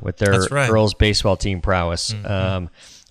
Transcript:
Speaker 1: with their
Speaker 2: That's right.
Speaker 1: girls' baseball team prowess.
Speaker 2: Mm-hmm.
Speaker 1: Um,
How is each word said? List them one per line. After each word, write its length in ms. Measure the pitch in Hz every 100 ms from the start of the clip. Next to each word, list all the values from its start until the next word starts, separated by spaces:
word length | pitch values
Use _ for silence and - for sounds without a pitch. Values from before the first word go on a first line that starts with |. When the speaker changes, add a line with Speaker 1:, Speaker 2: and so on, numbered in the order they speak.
Speaker 1:
with 160 | 98 -
their 160 | 101 95
Speaker 2:
That's 120 | 92
right. 180 | 139 131
Speaker 1:
girls' 240 | 110 107
baseball 420 | - 107 101 107 92
team 240 | 104 92
prowess. 520 | 101 92 85 87 -
Speaker 2:
Mm-hmm. 120 | 107 101
Speaker 1:
Um, 440 | 101 95 95 87 - - - _